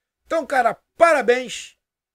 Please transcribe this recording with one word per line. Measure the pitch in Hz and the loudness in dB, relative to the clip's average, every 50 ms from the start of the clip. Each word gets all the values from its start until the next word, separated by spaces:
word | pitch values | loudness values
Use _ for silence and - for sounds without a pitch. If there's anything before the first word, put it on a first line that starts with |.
| _ _ _ _ _ | _ _ _ _ _
Então, | _ 311 330 294 | _ -6 -6 -4
cara, | 226 285 262 240 226 196 - _ _ _ - | -2 -2 0 0 0 -2 -4 _ _ _ 2
parabéns | 320 339 320 285 240 208 240 254 254 226 - - - - - _ _ _ _ _ _ _ _ | 4 4 4 2 2 0 0 -2 -2 -8 -12 -14 -16 -18 -20 _ _ _ _ _ _ _ _